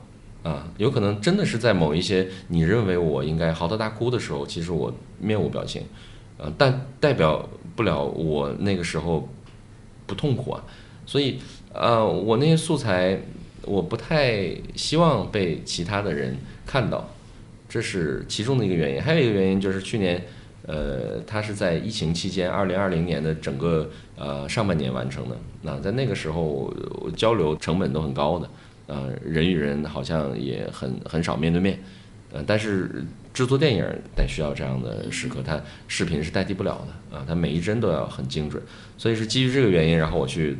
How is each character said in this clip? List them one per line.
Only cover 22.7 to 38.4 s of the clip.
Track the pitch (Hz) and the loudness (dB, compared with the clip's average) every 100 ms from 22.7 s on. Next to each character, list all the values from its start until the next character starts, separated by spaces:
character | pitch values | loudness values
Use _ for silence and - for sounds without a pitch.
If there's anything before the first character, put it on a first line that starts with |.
| 92 | 2
二 | 98 | 2
零 | 82 87 | 2 0
年 | 73 | 0
的 | 78 80 | 0 -2
整 | - 69 | -4 -2
个， | 82 80 73 - - - | 2 2 0 -8 -16 -10
呃， | 71 71 69 | -6 -6 -4
上 | 120 101 | 0 0
半 | 82 | 0
年 | 65 | 0
完 | 62 64 | -2 -4
成 | 67 62 | -6 -6
的。 | 60 - - | -8 -12 -10
那 | 80 69 | -8 -4
在 | 90 | -2
那 | 123 127 | 0 0
个 | 95 | -2
时 | 80 | -2
候， | 82 80 69 - - - - | 0 0 -2 -4 -6 -8 -8
我 | - | -6
交 | 82 110 | 2 4
流 | 110 78 78 | 4 4 2
成 | - 87 | 0 2
本 | 78 | 2
都 | 73 | 0
很 | 78 | 0
高 | 67 73 87 | 2 2 0
的， | 69 - - - - | -4 -12 -20 -18 -10
呃， | 71 67 - - | -6 -6 -6 -2
人 | 80 87 | 2 4
与 | 85 | 4
人 | 71 73 | 2 0
好 | 76 78 | -4 -4
像 | 67 80 71 57 | -2 -2 -2 -2
也 | 65 52 50 | -4 -4 -6
很， | - 65 62 | -6 -6 -6
很 | - 80 | -4 -2
少 | 85 62 | 0 0
面 | 82 | 2
对 | 87 | 4
面。 | 95 - - - - - - | 2 0 -6 -18 -20 -20 -12
呃， | 73 71 | -6 0
但 | 107 | 0
是 | 107 95 85 - 80 - - | 2 0 -2 -4 -8 -10 -6
制 | - 123 | -2 2
作 | 135 | 4
电 | 156 | 4
影 | 92 | 4
儿 | 50 - - - | 0 -4 -4 0
得 | 64 | 0
需 | - | 0
要 | 73 | -2
这 | 67 | -2
样 | 67 65 | -2 -2
的 | 58 53 55 | -4 -6 -6
时 | - - | -6 -6
刻， | 65 67 | -6 -4
它 | 76 - - - | -4 -6 -14 -8
视 | - | -2
频 | 85 76 | 0 0
是 | 80 | 0
代 | 98 | 0
替 | 92 | -2
不 | 92 | -2
了 | 92 - - | -2 -4 -8
的， | - - 71 | -14 -12 -10
啊， | 69 | -4
它 | |
每 | 85 76 | 0 0
一 | 82 | 0
帧 | 85 117 | 0 2
都 | 104 | 2
要 | 73 57 | 0 -2
很 | - 65 | -6 -4
精 | 78 | -4